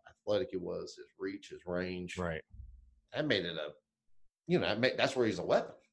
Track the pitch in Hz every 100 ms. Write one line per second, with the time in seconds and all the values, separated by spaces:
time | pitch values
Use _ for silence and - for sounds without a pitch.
0 | - _ - 104 92 92 87 87 87 -
1 | - _ 98 98 - 76 87 90 92 90
2 | 90 - 87 80 - - - - - _
3 | _ 123 151 107 87 80 76 - _ _
4 | _ - - _ - 175 90 107 123 -
5 | 120 127 117 87 82 175 240 - _